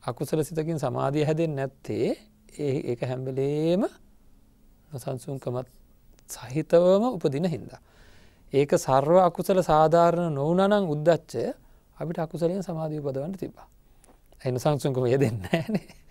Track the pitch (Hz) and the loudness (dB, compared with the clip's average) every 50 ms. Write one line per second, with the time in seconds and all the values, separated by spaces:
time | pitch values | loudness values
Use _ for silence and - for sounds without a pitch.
0 | - 123 120 - 147 - 170 156 147 - 170 160 151 165 165 143 143 123 123 131 | -10 -8 -6 -6 -4 -2 -2 -2 -2 -2 -4 -4 -4 -4 -4 -4 -4 -4 -2 -2
1 | 131 135 143 151 147 151 156 160 170 156 147 135 135 135 - _ - - 107 104 | -2 0 0 0 0 0 0 0 -2 -2 -2 -4 -4 -6 -8 _ -10 -6 -4 -2
2 | 131 202 311 - - _ _ _ _ - - - 147 139 131 156 - - 120 - | -2 -2 -2 -4 -10 _ _ _ _ -18 -10 -6 -4 -2 -2 -2 -4 -4 -6 -4
3 | 139 123 127 131 131 135 131 135 135 139 147 151 156 165 175 190 277 392 - - | -6 -6 -6 -6 -8 -6 -4 -4 -2 -2 -2 0 0 0 2 0 0 -2 -6 -10
4 | _ _ _ _ _ _ - _ _ _ _ _ _ _ _ _ _ _ 147 123 | _ _ _ _ _ _ -20 _ _ _ _ _ _ _ _ _ _ _ -14 -10
5 | - 139 135 123 - 139 139 131 - 135 123 127 131 - _ - _ _ _ _ | -8 -8 -10 -8 -8 -10 -10 -8 -8 -6 -6 -6 -8 -10 _ -20 _ _ _ _
6 | _ - _ _ _ - - - - 117 127 156 156 - 175 170 180 180 190 202 | _ -20 _ _ _ -18 -16 -14 -12 -6 -6 -6 2 4 6 6 6 6 6 4
7 | 233 262 233 170 - 151 131 143 180 175 156 110 - - - - _ _ _ - | 4 0 0 0 -2 -2 0 0 -2 -2 -2 -6 -8 -12 -18 -20 _ _ _ -20
8 | - - - - - - _ _ _ - - 135 147 143 185 160 - - 131 135 | -20 -20 -20 -20 -20 -20 _ _ _ 0 2 2 4 4 2 2 2 2 2 4
9 | 139 151 175 190 185 170 170 - 175 - 185 185 160 - 156 151 160 160 165 170 | 4 6 6 6 6 4 2 -2 -2 0 2 2 2 4 4 4 6 6 6 6
10 | 170 175 170 175 175 165 147 139 139 156 175 185 196 196 208 208 196 160 147 147 | 6 4 4 2 0 -2 -2 -2 0 0 2 2 2 2 2 2 0 0 -2 0
11 | 151 170 160 151 - - - 117 117 226 302 - _ _ _ _ _ _ _ - | 2 2 2 2 0 -6 -6 -6 -4 -4 -6 -10 _ _ _ _ _ _ _ -10
12 | 151 160 175 180 160 156 - 151 170 165 185 202 180 - 170 160 160 156 151 151 | -8 -8 -6 -6 -6 -6 -4 -2 -2 -2 -2 -4 -6 -6 -6 -6 -6 -6 -6 -6
13 | 139 139 131 135 143 180 196 - - 113 - - - - _ _ _ _ _ _ | -6 -6 -6 -6 -6 -8 -8 -8 -10 -10 -12 -16 -20 -20 _ _ _ _ _ _
14 | _ - - _ _ _ _ - - 127 123 120 - 156 147 123 - 147 127 127 | _ -20 -20 _ _ _ _ -8 -6 -4 -4 -2 0 0 0 0 -2 -2 0 0
15 | 127 120 127 139 135 113 113 104 92 - - 165 160 - 214 175 - - - - | 2 2 2 2 2 0 0 -4 -4 -4 -4 -4 -2 -4 -6 -6 -6 -10 -20 -20
16 | - - | -20 -20